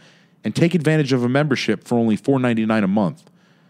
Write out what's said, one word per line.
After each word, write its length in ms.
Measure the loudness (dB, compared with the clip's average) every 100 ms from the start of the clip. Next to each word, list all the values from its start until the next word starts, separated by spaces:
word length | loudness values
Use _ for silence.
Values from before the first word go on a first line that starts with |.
| -16 _ _ _
and 100 | -6
take 180 | 0 0
advantage 400 | 0 0 0 2
of 120 | 0
a 40 | 0
membership 540 | 0 0 -2 -2 -4
for 160 | -2 0
only 160 | 0
four 240 | 0 0 0
ninety-nine 460 | 0 0 0 0
a 40 | 0
month. 400 | 0 -2 -4 -16 _ _ _